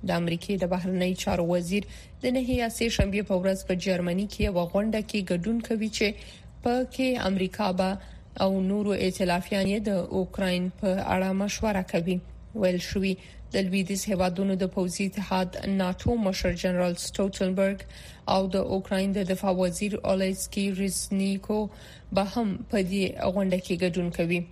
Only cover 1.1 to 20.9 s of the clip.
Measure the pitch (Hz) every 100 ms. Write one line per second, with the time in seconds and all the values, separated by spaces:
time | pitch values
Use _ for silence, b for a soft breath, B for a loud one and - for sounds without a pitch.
1.1 | 185 - 180 170 180 170 202 196 B B
2.1 | B 254 254 247 254 233 226 233 220 196
3.1 | 202 202 185 190 190 - 180 190 180 175
4.1 | 175 202 - 202 175 170 196 220 220 214
5.1 | 214 185 180 175 233 226 220 214 - 208
6.1 | 214 B B B - - 247 254 - 262
7.1 | 247 185 196 185 - 208 180 190 196 B
8.1 | B B - 190 190 190 208 208 196 190
9.1 | 185 185 175 180 202 190 202 220 196 -
10.1 | 190 180 - 190 180 180 - 202 185 -
11.1 | 185 190 190 202 - 220 202 185 180 170
12.1 | 180 - - - 220 185 180 - 202 190
13.1 | 185 B B - 196 196 190 185 196 208
14.1 | 190 185 175 196 190 190 185 180 175 196
15.1 | 190 190 190 180 - - 196 185 185 -
16.1 | 240 196 190 185 175 185 180 180 175 -
17.1 | - 196 190 190 190 196 196 - B B
18.1 | B - 190 190 190 190 190 190 190 196
19.1 | 196 180 190 196 180 185 175 208 202 -
20.1 | 190 190 190 - - 202 185 196